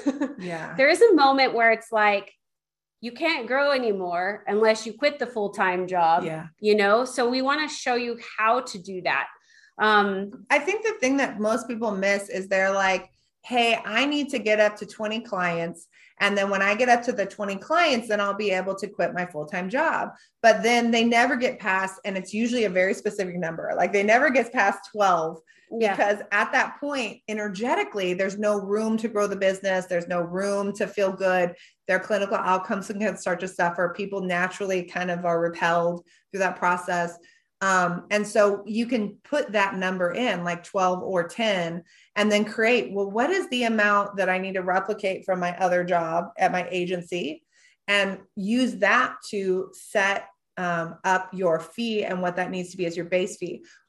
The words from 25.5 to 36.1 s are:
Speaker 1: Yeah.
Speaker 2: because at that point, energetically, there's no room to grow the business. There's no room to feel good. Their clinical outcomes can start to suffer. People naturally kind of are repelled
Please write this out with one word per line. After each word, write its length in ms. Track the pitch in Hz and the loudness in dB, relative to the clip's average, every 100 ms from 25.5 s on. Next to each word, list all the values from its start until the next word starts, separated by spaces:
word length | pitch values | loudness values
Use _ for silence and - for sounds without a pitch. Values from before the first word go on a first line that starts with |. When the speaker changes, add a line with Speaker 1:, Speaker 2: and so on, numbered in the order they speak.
| _ - | _ -10
Speaker 1:
Yeah. 200 | 233 214 | -2 0
Speaker 2:
because 240 | 190 208 208 - | 2 2 0 0
at 180 | 208 226 | 0 2
that 260 | 262 214 - | 0 0 -4
point, 400 | 285 277 214 - - | -6 -4 -6 -8 -8
energetically, 840 | 214 208 185 240 359 403 208 180 | -6 -6 -4 -2 -2 -2 -2 -2
there's 240 | 180 196 202 | 0 -2 -2
no 200 | 208 208 | 0 0
room 380 | 190 214 220 220 | 0 -2 0 -2
to 100 | 226 | -2
grow 200 | 208 202 | -2 -2
the 100 | 196 | 0
business. 480 | 190 190 196 185 180 | 0 0 -2 -2 -2
There's 240 | 175 175 | -4 -2
no 100 | 175 | -4
room 540 | 170 180 202 202 202 | -2 -2 -2 -2 -2
to 140 | 202 196 | -4 -4
feel 260 | - 190 | 0 -2
good. 420 | 190 190 180 175 - - _ - | 0 2 2 2 -2 -20 _ -2
Their 120 | 185 | -2
clinical 360 | - 202 196 202 | 0 -2 0 0
outcomes 520 | 185 185 - 196 185 | 2 0 0 -4 -4
can 260 | 202 208 180 | -4 -4 -2
start 240 | 190 175 | -4 -4
to 80 | 185 | -4
suffer. 460 | - 170 175 175 190 | 0 0 0 -2 -2
People 240 | 196 196 | -6 -4
naturally 640 | 185 175 180 - 196 185 | -2 0 -2 -2 -2 -2
kind 260 | 175 180 180 | -4 -4 -4
of 140 | 175 | -2
are 160 | 175 170 | 0 0
repelled 640 | 170 170 170 170 170 170 - | 0 0 2 2 2 -2 -10